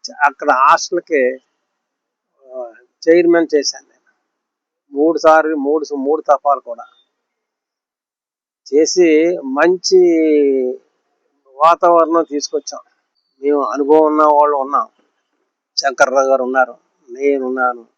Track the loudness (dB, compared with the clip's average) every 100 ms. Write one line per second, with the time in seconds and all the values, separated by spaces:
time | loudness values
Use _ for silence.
0 | -20 -4 -4 -2 -2 2 2 2 -2 -8
1 | _ -2 -2 -4 _ _ _ _ _ _
2 | _ _ _ _ _ -16 -16 -18 _ _
3 | 0 2 4 0 0 -2 -4 -10 _ _
4 | _ _ _ _ _ _ _ _ _ -2
5 | 0 2 4 4 2 -4 -2 -4 -4 -6
6 | -4 -4 0 -2 0 -4 -6 -18 -18 _
7 | _ _ _ _ _ _ _ _ _ _
8 | _ _ _ _ _ _ -4 0 0 2
9 | 2 2 2 -2 -6 -2 0 0 0 2
10 | 2 2 2 2 2 0 -4 -8 _ _
11 | _ _ _ _ _ -2 0 2 2 2
12 | 2 -2 -2 -6 -6 -10 -10 -18 _ _
13 | _ _ _ _ -2 -2 -2 -4 2 2
14 | 2 2 2 4 2 0 -4 -4 -6 _
15 | _ _ _ _ _ _ _ -8 -6 -2
16 | 0 2 0 0 0 -2 -2 -4 _ _
17 | _ -4 -2 -2 -4 -4 -4 -4 -18